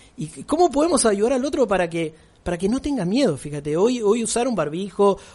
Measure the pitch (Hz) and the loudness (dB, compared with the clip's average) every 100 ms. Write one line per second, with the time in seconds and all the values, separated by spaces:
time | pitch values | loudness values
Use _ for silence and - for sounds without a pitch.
0 | - - 156 - - 311 349 254 330 302 | -20 -12 -10 -10 -4 2 2 4 2 2
1 | 226 202 226 262 285 294 220 190 175 170 | 2 2 0 0 -2 0 2 2 0 -2
2 | 156 - - _ - 175 196 262 294 269 | -6 -8 -20 _ -6 -2 -2 -2 -2 -2
3 | 175 233 254 135 147 147 147 156 226 247 | 0 2 2 0 -8 -8 -2 2 2 2
4 | 208 240 226 226 254 208 147 165 202 - | 2 2 0 -2 0 -2 -2 -4 -6 2
5 | 202 190 - | 2 2 -6